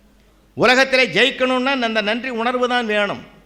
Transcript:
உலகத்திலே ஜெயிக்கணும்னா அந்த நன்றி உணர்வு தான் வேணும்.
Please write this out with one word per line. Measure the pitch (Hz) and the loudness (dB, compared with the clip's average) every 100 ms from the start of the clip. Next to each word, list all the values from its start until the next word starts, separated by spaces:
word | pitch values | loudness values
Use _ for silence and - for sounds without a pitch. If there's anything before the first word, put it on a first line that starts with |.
| _ _ _ _ _ | _ _ _ _ _
உலகத்திலே | - 220 254 262 254 240 | 0 4 4 4 2 2
ஜெயிக்கணும்னா | 170 262 254 254 254 262 269 | 2 0 0 -2 0 -2 -2
அந்த | 233 220 | -2 -2
நன்றி | 202 233 262 | -2 -4 -4
உணர்வு | 226 233 247 247 | -4 -2 -2 0
தான் | 247 226 | -2 -2
வேணும். | 208 202 131 - - | -2 -2 -4 -12 -20